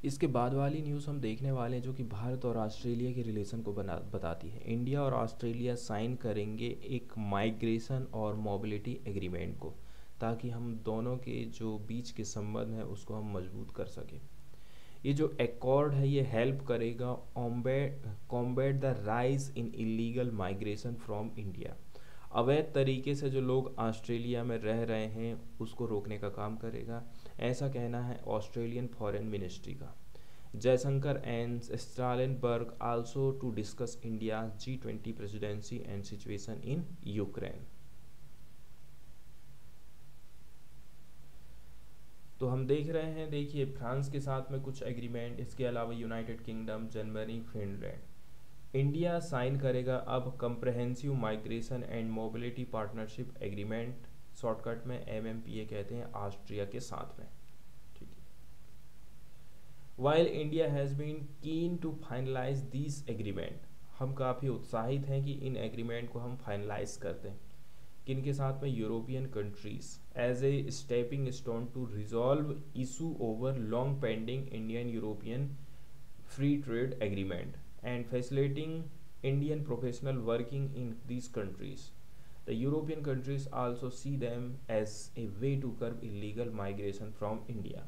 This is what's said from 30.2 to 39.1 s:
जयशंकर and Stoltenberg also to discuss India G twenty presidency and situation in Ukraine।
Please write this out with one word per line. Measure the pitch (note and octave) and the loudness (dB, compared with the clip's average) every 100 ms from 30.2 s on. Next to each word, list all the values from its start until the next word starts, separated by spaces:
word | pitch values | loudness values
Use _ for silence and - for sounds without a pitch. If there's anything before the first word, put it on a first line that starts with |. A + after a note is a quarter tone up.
| - - - A2 | -6 -6 -6 2
जयशंकर | A#2 B2+ C#3 C#3 C#3+ C#3 | 6 6 6 4 4 2
and | - A#2 A#2+ A#2+ A2+ B2 | 2 0 0 -2 -2 -4
Stoltenberg | - - B2 B2 B2+ C3 A#2+ A#2 A#2+ - | -4 0 2 4 4 4 4 2 0 -2
also | A#2 A#2 A#2+ - C3+ C3+ | 0 2 0 2 2 2
to | B2+ G#2 | 0 0
discuss | G#2+ - A#2 - A#2 | -2 -2 -2 -2 -2
India | A2 A2 A2 A2+ G#2 | -2 0 0 0 -4
G | - B2+ | -4 -4
twenty | A2 G#2+ A#2 | -2 -4 -4
presidency | A2+ G#2 G#2 G#2 G#2 G2+ A#2+ - | -4 -4 -2 -2 -2 -2 -4 -4
and | G2+ G2+ | -4 -4
situation | G2+ - G2+ G2+ A2 - | -4 -4 -4 -4 -4 0
in | D3+ E3+ F3 - G#2 | -2 -2 -4 -4 0
Ukraine। | G2 - F#2 - - - - - - - - - - - - - - - - | 0 -2 -4 -4 -6 -6 -6 -6 -6 -6 -6 -6 -6 -6 -6 -6 -6 -6 -6